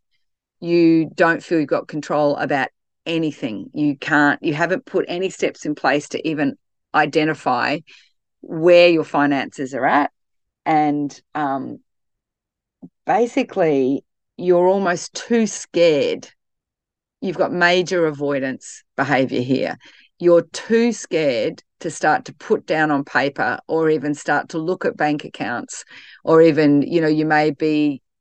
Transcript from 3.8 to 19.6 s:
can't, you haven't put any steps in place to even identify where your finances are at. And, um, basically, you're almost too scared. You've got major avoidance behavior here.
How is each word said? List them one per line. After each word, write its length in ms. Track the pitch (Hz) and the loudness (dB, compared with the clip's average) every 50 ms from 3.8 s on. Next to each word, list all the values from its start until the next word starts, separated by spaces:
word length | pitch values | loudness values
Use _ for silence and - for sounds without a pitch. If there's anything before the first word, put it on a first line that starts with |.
| 147 147 139 | -2 -2 -2
can't, 460 | 135 - - 156 147 147 147 135 - | -4 -4 0 2 4 4 2 2 0
you 120 | - 165 147 | -2 -4 -2
haven't 320 | 143 170 170 185 - - | -2 -2 -2 -2 -6 -6
put 180 | - - 185 - | -4 -4 -4 -4
any 240 | - 175 175 190 185 | -4 -6 -6 -6 -6
steps 340 | 180 - - - - - - | -4 -4 -4 -6 -6 -6 -8
in 120 | 160 151 | -8 -8
place 320 | - - 139 139 151 147 - | -2 -2 0 0 0 -4 -6
to 200 | - - - 156 | -10 -6 -6 -6
even 300 | 156 147 147 139 202 - _ _ _ _ _ _ | -4 -2 -2 -4 -4 -6 _ _ _ _ _ _
identify 880 | - 156 151 151 - 160 156 156 156 - - 151 127 120 117 123 143 165 - _ - - _ _ _ _ _ _ _ _ | 0 0 0 2 0 0 0 0 -4 -4 -2 -2 -2 -2 -2 -4 -4 -6 -10 _ -20 -20 _ _ _ _ _ _ _ _
where 480 | - - 175 160 160 180 175 175 175 175 | -16 -10 -6 0 4 6 8 8 8 6
your 160 | 170 160 147 | 6 2 0
finances 680 | - - 151 143 147 143 135 120 - - - 139 127 | -2 0 0 0 2 0 -2 -4 -8 -8 -10 -10 -8
are 140 | 139 117 127 | -6 -2 0
at. 240 | 156 156 147 143 - - _ _ _ _ _ _ _ _ _ _ | 2 2 2 0 0 -6 _ _ _ _ _ _ _ _ _ _
And, 500 | - 160 151 151 147 147 147 147 139 - - _ _ _ | -2 0 2 2 0 0 -2 -4 -6 -8 -14 _ _ _
um, 420 | 151 147 139 135 135 131 123 117 - _ _ _ _ _ _ _ _ _ _ _ _ _ _ _ _ _ _ _ _ - - _ _ _ | -6 -4 -4 -4 -6 -8 -10 -14 -16 _ _ _ _ _ _ _ _ _ _ _ _ _ _ _ _ _ _ _ _ -20 -20 _ _ _
basically, 1000 | - 185 202 240 233 - 277 247 - - 196 175 160 147 139 131 127 143 - - _ _ _ _ _ _ | 0 2 2 0 0 0 -4 -4 -2 -2 0 0 2 2 2 2 0 0 -2 -6 _ _ _ _ _ _
you're 300 | - 175 180 180 175 180 | -6 0 2 4 4 4
almost 480 | 185 190 202 196 175 175 160 - - _ | 4 2 2 0 0 -2 -2 -6 -12 _
too 320 | - - - 233 233 226 | -14 -4 0 0 2 2
scared. 840 | 202 - - - _ - 170 170 170 156 143 117 82 - - - - _ _ _ _ _ _ _ _ _ _ _ _ _ _ _ _ _ _ | 0 -4 -10 -14 _ 2 4 4 6 6 4 2 0 -2 -6 -10 -18 _ _ _ _ _ _ _ _ _ _ _ _ _ _ _ _ _ _
You've 180 | - 196 165 156 | -8 -8 -2 -2
got 140 | - - | -2 -2
major 540 | 160 180 175 175 180 185 180 - 190 175 165 | 0 0 2 2 2 2 0 0 0 0 0
avoidance 760 | 156 147 139 143 143 143 135 131 131 127 - - - - - _ _ _ | -2 -2 -4 -4 -4 -4 -4 -4 -6 -8 -10 -14 -20 -20 -20 _ _ _
behavior 460 | - 131 127 139 131 135 123 - 113 | -4 -2 0 2 0 0 0 -2 -4
here. 340 | 123 131 131 - | -2 -2 -2 -2